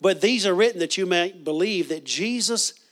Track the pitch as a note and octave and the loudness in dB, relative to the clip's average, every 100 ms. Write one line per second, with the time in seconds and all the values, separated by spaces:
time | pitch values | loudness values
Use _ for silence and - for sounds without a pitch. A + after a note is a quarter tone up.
0 | F#3+ F#3 G#3 B3 G3 F3+ A3+ F#3+ E3 - | 0 2 2 2 0 2 2 2 -2 -2
1 | F#3 F3 F3 F#3 D3+ D#3 G3+ G3 E3 D#3+ | 0 0 0 -4 -6 0 0 0 -2 -6
2 | C3+ C3 G#3+ A#3+ A3 A3+ - - _ | -6 -4 -2 -2 -2 -2 -4 -6 _